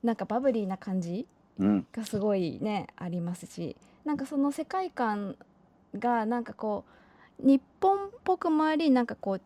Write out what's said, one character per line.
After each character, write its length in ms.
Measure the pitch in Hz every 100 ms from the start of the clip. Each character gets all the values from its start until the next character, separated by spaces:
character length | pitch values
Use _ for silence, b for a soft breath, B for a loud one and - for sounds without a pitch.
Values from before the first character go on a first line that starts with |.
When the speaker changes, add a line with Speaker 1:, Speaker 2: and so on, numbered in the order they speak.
Speaker 1:
な 100 | 233
ん 20 | 226
か 100 | 190
バ 140 | 220
ブ 120 | 269
リ 120 | 226
ー 40 | 196
な 100 | 190
感 240 | - 190
じ 260 | 170 180 - _ _ -
Speaker 2:
う 60 | 190
ん。 220 | - -
Speaker 1:
が 140 | - 220
す 140 | 214
ご 160 | 208 196
い 240 | 170 -
ね、 260 | 214 208 - -
あ 120 | 180
り 120 | 175
ま 160 | 170 180
す 100 | -
し、 280 | - 175 - b b -
な 80 |
ん 40 | 294
か 80 | 277
そ 120 | 294
の 140 | 277
世 140 | 285 311
界 260 | 381 370
観 440 | - 233 208 202 - - _ _ _ _ 202
が 280 | 240 233 214
な 160 | 240
ん 20 |
か 100 | 233
こ 320 | - 220 202 - b b b b _
う、 40 | 269
日 140 | 277 - _
本 260 | 381 403 403
っ 20 | 480
ぽ 140 | - 370
く 120 | 349
も 160 | 311 311
あ 100 | 311
り、 160 | 320
な 120 | 254
ん 20 | 240
か 100 | -
こ 180 | -
う 80 | 190